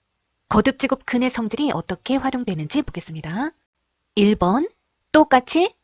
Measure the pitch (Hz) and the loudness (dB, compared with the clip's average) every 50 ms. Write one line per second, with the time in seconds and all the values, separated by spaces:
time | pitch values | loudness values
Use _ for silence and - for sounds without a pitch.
0 | _ _ _ _ _ _ _ _ _ _ - 214 214 269 269 - 269 262 269 262 | _ _ _ _ _ _ _ _ _ _ 0 2 2 2 0 0 -2 -2 -2 -4
1 | _ - - 240 247 254 - 240 226 214 - - 302 277 - 160 - - 185 - | _ -4 -2 0 0 0 -2 -4 -6 -4 -4 -4 -2 -2 -2 -4 -4 -6 -8 -8
2 | _ - 262 269 262 269 269 254 247 214 185 156 151 151 - 294 294 - - - | _ -4 -2 -2 -2 -2 -4 -4 -4 -6 -6 -6 -6 -4 -4 -4 -4 -4 -8 -12
3 | - - 160 156 147 156 165 214 277 320 - _ _ _ _ _ _ _ _ _ | -12 -12 -14 -12 -10 -8 -6 -6 -6 -6 -8 _ _ _ _ _ _ _ _ _
4 | _ _ _ 214 202 208 214 - 180 175 196 262 330 440 - _ _ _ _ _ | _ _ _ 2 2 4 4 2 2 2 2 2 0 -2 -6 _ _ _ _ _
5 | _ _ - 311 311 - 269 254 254 - - 320 359 466 - _ | _ _ 4 4 6 6 4 2 2 2 0 0 0 0 -2 _